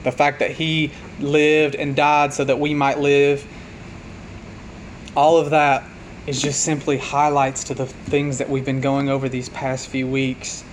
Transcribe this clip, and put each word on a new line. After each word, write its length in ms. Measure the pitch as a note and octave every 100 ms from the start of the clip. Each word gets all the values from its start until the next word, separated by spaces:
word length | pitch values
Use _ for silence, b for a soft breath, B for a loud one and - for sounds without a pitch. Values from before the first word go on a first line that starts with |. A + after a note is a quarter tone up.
the 80 | C3
fact 260 | B2+ C#3+ C#3
that 140 | G2+
he 400 | - D#3+ D#3+ D3 B B -
lived 540 | C#3+ D3+ D3+ D#3 D3+
and 200 | C3+ C#3+
died 380 | C#3 D3 D3 D3
so 120 | C#3+
that 140 | C#3 C3+
we 140 | D3+
might 260 | D3 C#3 C#3
live, 460 | C#3+ C#3+ C#3+ C#3+ - B B B B - - - - - - - - - - - -
all 220 | C#3+ D3+ E3
of 140 | C#3+
that 340 | D3+ C#3+ C3 - - - - -
is 140 | B2+
just 240 | D3 C#3
simply 320 | - D3+ C#3+ C#3
highlights 680 | - C#3+ D3+ C#3+ C3+ C3+
to 100 | -
the 100 | C3+
things 540 | C3 - - C#3+ C#3+ C3
that 100 | C#3
we've 160 | C3+
been 160 | C3+ C3
going 300 | C#3 C#3 C#3
over 180 | C3+ C3+
these 220 | B2 B2
past 380 | - C3+ C3 -
few 180 | C3 C3
weeks. 580 | C3+ C3+ B2+ - - -